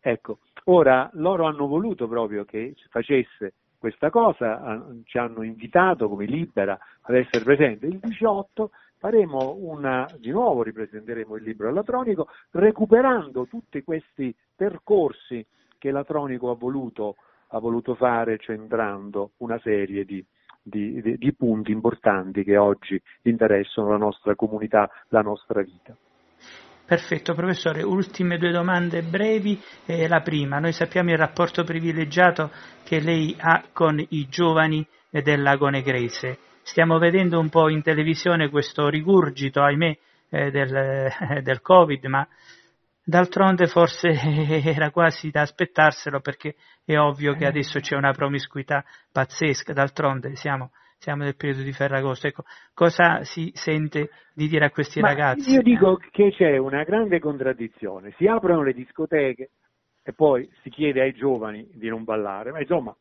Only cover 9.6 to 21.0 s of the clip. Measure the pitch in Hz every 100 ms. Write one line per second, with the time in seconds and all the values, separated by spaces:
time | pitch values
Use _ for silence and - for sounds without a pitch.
9.6 | 175 151 139 127 131 - 113 175 247 135
10.6 | 110 107 107 107 110 117 110 110 110 107
11.6 | 107 156 208 247 247 190 147 - _ 165
12.6 | 208 214 208 226 262 247 147 131 123 233
13.6 | _ 143 143 160 _ - 131 - _ _
14.6 | 196 170 - 208 151 - _ 120 107 _
15.6 | _ _ 139 139 139 156 143 127 123 117
16.6 | 123 139 123 - 104 - _ _ _ 113
17.6 | 113 117 117 120 127 113 113 107 - 110
18.6 | 110 117 107 101 101 101 101 _ 120 107
19.6 | 117 107 98 101 98 98 95 _ _ _
20.6 | - 107 104 -